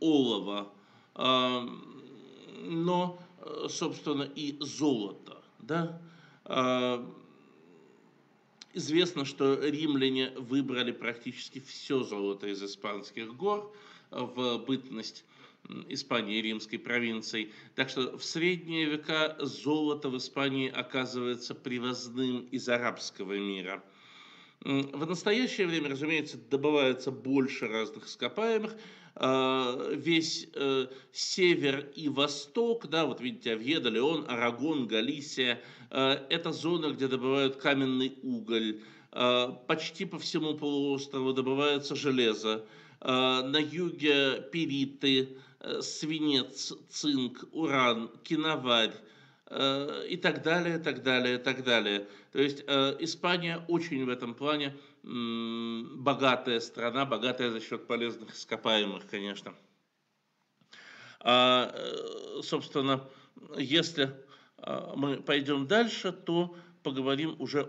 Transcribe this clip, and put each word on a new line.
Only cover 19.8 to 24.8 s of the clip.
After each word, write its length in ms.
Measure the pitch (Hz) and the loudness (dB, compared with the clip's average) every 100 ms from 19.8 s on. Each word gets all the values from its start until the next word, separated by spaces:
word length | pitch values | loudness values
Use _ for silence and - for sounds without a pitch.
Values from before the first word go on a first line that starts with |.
| 151 143 143 | 2 0 -2
в 60 | 127 | -4
Испании 520 | - - 139 135 131 | -4 -2 0 0 -2
оказывается 840 | 131 127 135 123 123 123 120 - | -4 -4 -4 -2 -2 -2 -4 -6
привозным 840 | - 135 123 123 123 123 120 131 123 120 | -10 -6 -4 -2 -4 -6 -2 -2 -2 -4
из 160 | 131 117 | -6 0
арабского 720 | 120 120 - - - 95 101 | 0 0 -4 -8 -8 -4 -2
мира. 440 | 101 98 92 95 - - - - - - - _ | -2 -4 -6 -8 -12 -20 -20 -20 -20 -20 -20 _
М, 180 | - 139 | -2 0